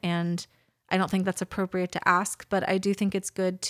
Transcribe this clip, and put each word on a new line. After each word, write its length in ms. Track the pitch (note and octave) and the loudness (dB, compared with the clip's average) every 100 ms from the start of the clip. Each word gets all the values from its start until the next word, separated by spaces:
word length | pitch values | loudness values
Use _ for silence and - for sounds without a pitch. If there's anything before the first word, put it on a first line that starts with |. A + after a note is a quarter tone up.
and 420 | F3+ E3+ E3+ F3 - _ _ _ - | -2 0 0 -2 -6 _ _ _ -2
I 80 | F#3 | 0
don't 120 | F#3 | 2
think 140 | F#3+ | 0
that's 180 | F#3+ F3+ | 0 -2
appropriate 520 | F3+ - F#3 F#3 F3+ | -4 -4 -2 -2 -2
to 120 | - - | 0 2
ask, 400 | F3+ G3+ - - | 2 2 -6 -2
but 180 | F#3+ - | 0 2
I 100 | F#3+ | 0
do 160 | G3+ | 0
think 220 | G3 G3 G3 | 0 0 -2
it's 140 | - | -4
good 320 | - F#3 F#3 | -2 -2 -2